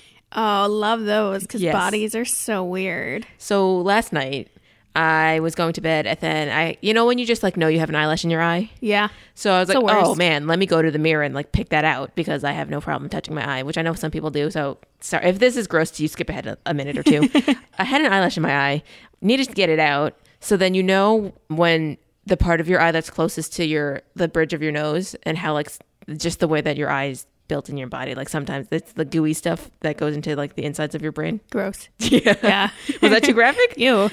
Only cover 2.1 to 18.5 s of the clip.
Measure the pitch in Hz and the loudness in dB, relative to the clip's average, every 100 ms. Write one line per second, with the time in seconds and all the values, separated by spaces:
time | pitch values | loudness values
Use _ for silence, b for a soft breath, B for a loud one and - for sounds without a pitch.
2.1 | 220 240 - - 202 180 185 190 175 - | -4 -4 -4 -4 -4 -4 -4 -4 -6 -6
3.1 | 151 - - - 202 190 185 185 208 - | -8 -10 -16 0 2 4 2 2 2 2
4.1 | 156 135 135 - _ b b b 156 160 | -2 -2 -6 -10 _ b b b 0 2
5.1 | 160 160 160 160 160 170 170 165 156 104 | 4 4 2 0 0 -2 -2 0 0 0
6.1 | 147 160 156 147 135 165 - 202 220 240 | -2 -2 -2 -2 0 -2 -2 0 2 2
7.1 | 247 240 226 196 175 160 160 160 151 151 | 2 0 0 0 2 2 2 0 0 0
8.1 | 160 165 165 170 170 220 - 220 208 208 | 0 -2 0 0 0 -4 -6 -2 0 -2
9.1 | B B - 208 185 185 262 220 214 170 | B B -4 2 2 4 2 4 4 4
10.1 | 160 175 147 151 170 185 165 160 151 160 | 4 2 2 0 0 2 2 2 2 2
11.1 | 156 147 135 147 - - 156 151 131 - | 2 0 -4 -2 -2 0 0 0 -2 -4
12.1 | - 165 147 143 147 143 147 151 135 143 | -6 -4 -2 -4 -4 -6 -6 -6 -8 -6
13.1 | 156 151 156 139 131 135 165 165 160 160 | -10 -8 -6 -4 -4 -4 -2 -2 -2 -6
14.1 | - 151 143 147 160 139 - _ _ - | -4 -4 -2 -2 -2 -6 -8 _ _ -6
15.1 | 170 180 196 247 240 190 160 160 - 156 | 0 0 4 2 2 0 0 0 -2 -6
16.1 | - - 196 107 - - 143 139 139 285 | -4 -8 -8 -10 -10 -6 -4 -4 0 4
17.1 | 147 277 285 294 247 - - 240 277 285 | 4 4 2 2 -2 -4 -6 0 2 2
18.1 | 196 180 170 143 | 4 2 0 0